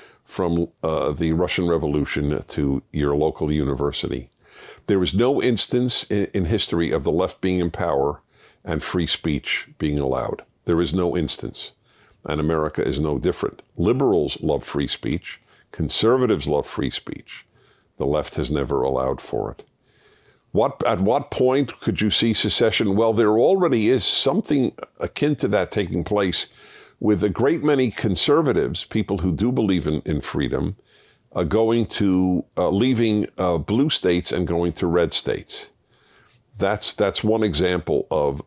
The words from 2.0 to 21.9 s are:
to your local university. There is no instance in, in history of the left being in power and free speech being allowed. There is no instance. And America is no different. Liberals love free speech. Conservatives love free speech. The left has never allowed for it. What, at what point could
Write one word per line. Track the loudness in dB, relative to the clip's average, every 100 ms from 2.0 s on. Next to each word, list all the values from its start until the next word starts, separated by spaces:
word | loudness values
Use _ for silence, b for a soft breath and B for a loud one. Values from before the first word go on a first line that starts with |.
| -2 -2 -2 -2
to | -6 -4 -2 -2 -4
your | -2 0 2
local | 0 0 -2
university. | 0 0 -2 -2 -4 -6 -6 -10 _ B B B B 0
There | 0
is | 2
no | 2 2 2
instance | 2 2 0 0 0 0 0
in, | -2 -2
in | -2 0
history | 0 0 -2 0
of | 0 0
the |
left | 0 0 -2
being | -2 0
in | -2
power | -2 -2 0 0 -4 _ b b b -6
and | -4
free | -2 -2 -2
speech | -2 -2 -4 -4 -6 -8 -6
being | -2 0
allowed. | 0 -2 -4 -8 -12 _ -2
There | 0
is | 2
no | 0 0 0
instance. | -2 -4 -8 -10 -14 -16 b b b b -6
And | -2
America | 0 0 -2 -2
is | -2 -2
no | -2 -2
different. | -2 -2 -4 -8 -14 -2
Liberals | 0 2 2 2 0 -2
love | -2 -2
free | -2 -4 -4
speech. | -4 -4 -6 -8 -18 b b b
Conservatives | -6 -2 2 4 4 4 2 2
love | -2 -2
free | -4 -4
speech. | -4 -10 -14 -14 -20 -20 b b b b -6
The | -2
left | -2 -2
has | -4 -4
never | -2 -2 -2
allowed | 0 -2 -2 -4
for | -6 -6 -6
it. | -10 -18 _ b b b b b b b
What, | 0 0 0 -2
at | 0
what | 2 0 0
point | 0 2 2 0 -4
could | -4